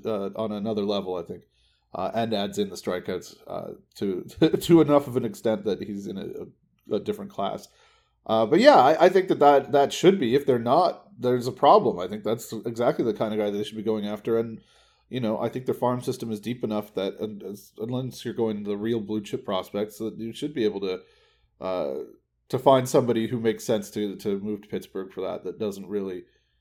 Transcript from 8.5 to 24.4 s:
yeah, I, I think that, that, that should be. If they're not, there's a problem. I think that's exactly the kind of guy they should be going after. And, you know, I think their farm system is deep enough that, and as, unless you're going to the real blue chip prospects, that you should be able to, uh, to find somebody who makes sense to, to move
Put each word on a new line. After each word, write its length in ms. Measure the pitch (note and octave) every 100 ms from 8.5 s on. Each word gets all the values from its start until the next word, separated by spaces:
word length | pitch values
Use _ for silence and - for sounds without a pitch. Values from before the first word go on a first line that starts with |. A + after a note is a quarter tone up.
| E3
yeah, 160 | C4+ A#3
I, 300 | C3 D#3 F3+
I 20 |
think 180 | F#3+ F3+
that, 140 | D3+
that, 320 | C#3+ C#3+ -
that 200 | C#3 C3+
should 280 | - E3+ G3
be. 160 | A#2+ C3
If 100 | C3+
they're 120 | B2
not, 480 | A#2 D3 F3+ - _ B2
there's 300 | B2 B2 A#2+
a 40 |
problem. 460 | A2+ C#3+ G3+ C3+ F2
I 80 | F2+
think 160 | G#2+
that's 300 | G#2 A#2 -
exactly 520 | A2+ B2 A2+ B2 -
the 100 | B2+
kind 180 | G#2 A2
of 80 | G#2+
guy 100 | G#2
they 140 | G2+
should 120 | G#2+ A2
be 60 |
going 240 | G#2+ G#2+ G2+
after. 320 | G#2 - A2+
And, 220 | A#2 A2 _ _ _ _ -
you 120 | B2+
know, 200 | A2+ A2
I 80 | A#2
think 160 | C3
their 100 | C3
farm 280 | A#2 B2 B2
system 280 | B2+ B2+ A#2
is 80 | G#2+
deep 240 | G#2+ B2
enough 320 | A2 G#2+ G#2
that, 240 | - G2 -
and 240 | G#2+ G#2
as, 300 | F#2+ G2+ - -
unless 460 | A2+ B2+ C3 -
you're 100 | A#2+
going 280 | G#2+ A2+ G#2
to 80 | G2+
the 60 | G2+
real 240 | A2+ A#2
blue 220 | G2+ G#2+
chip 220 | G2+ -
prospects, 540 | - F#2+ F2+ G2+ G#2+ -
that 200 | A2 -
you 140 | A2+
should 180 | A2 D3
be 100 | B2+
able 160 | G#2+ F#2+
to, 200 | F#2+ F#2 - _ _ _ _ -
uh, 340 | F#2 F#2 D2 C2+ - - _ _ -
to 80 | B2+
find 300 | C#3+ C3+ B2+
somebody 380 | D3 B2 A2+ A2
who 140 | B2
makes 240 | A2+ G#2+
sense 260 | - A2 G2+
to, 220 | A2 G#2 F#2+
to 220 | G#2+
move 240 | G2